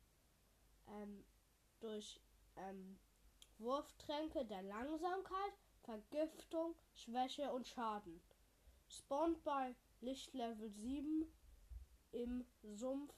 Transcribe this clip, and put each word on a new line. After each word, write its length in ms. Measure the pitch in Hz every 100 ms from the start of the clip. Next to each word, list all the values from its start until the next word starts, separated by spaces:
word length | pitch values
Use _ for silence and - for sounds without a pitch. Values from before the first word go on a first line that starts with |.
| - - - _ - _ - - -
ähm, 380 | 208 208 202 - - _ _ _ _
durch, 400 | 226 214 208 - - - - -
ähm, 420 | 190 196 190 190 - - - - - -
Wurftränke 840 | 226 277 294 - - 294 311 320
der 180 | 233 196
Langsamkeit, 880 | 196 208 269 311 349 381 370 381 403 403 - -
Vergiftung, 920 | - 220 - 294 311 - - 330 339 330 -
Schwäche 600 | - - 240 262 - 269
und 140 | 247 233
Schaden. 540 | - 226 208 175 170 - - - _ - - -
Spawnt 540 | - - 277 339 330
bei 300 | 302 277 254 247 - -
Lichtlevel 680 | 240 269 - 262 233 214 220
sieben 540 | 202 233 277 294 311 320 - - - - - - - -
im 320 | - 240 247 247 -
Sumpf 520 | 214 208 254 269 285